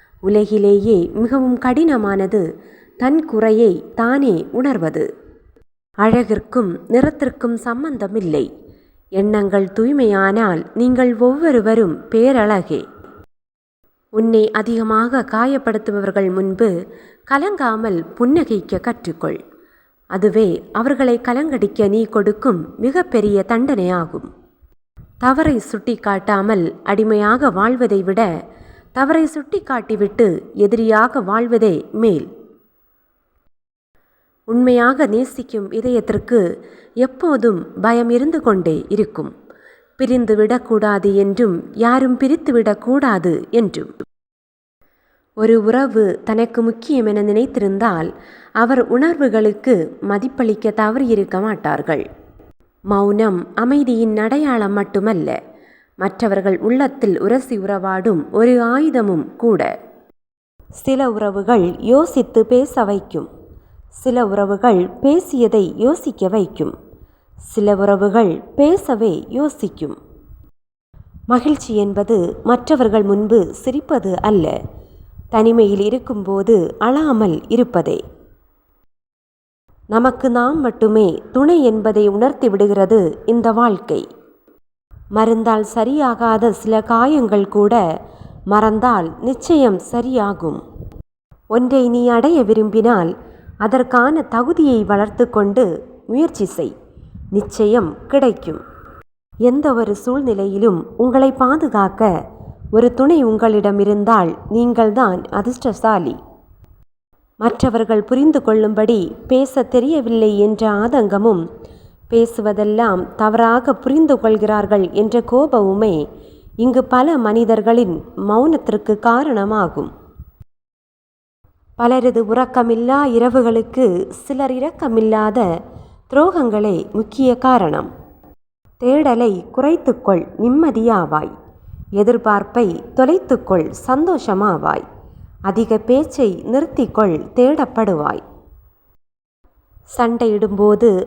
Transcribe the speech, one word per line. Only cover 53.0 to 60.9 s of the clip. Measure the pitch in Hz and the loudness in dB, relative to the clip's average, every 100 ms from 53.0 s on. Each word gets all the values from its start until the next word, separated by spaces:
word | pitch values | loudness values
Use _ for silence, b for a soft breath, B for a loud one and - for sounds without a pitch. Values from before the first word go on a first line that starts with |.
| 202 208 220 180 - - | 0 0 0 -2 -6 -4
அமைதியின் | 233 285 254 226 226 214 | 0 0 0 0 0 -2
அடையாளம் | 220 277 294 240 202 202 | -2 -2 -2 -2 -2 -4
மட்டுமல்ல, | 202 202 208 185 151 - - b b b b - | -4 -2 -2 -2 -4 -6 -10 b b b b -8
மற்றவர்கள் | 190 190 226 196 190 185 | -8 -4 -2 0 -2 -2
உள்ளத்தில் | 214 254 269 269 208 175 | 0 0 -2 -2 -2 0
உரசி | 196 254 254 214 | 0 -2 -2 -6
உறவாடும் | 190 196 190 190 202 175 139 | -4 -4 -4 -2 -2 -2 -2
ஒரு | - 240 247 233 | 2 4 4 2
ஆயுதமும் | 262 311 247 202 170 - - | 0 0 0 0 -2 -4 -4
கூட. | 233 190 - - - - _ _ _ _ _ _ - - | 0 0 -2 -6 -16 -20 _ _ _ _ _ _ -20 -10
சில | - | -4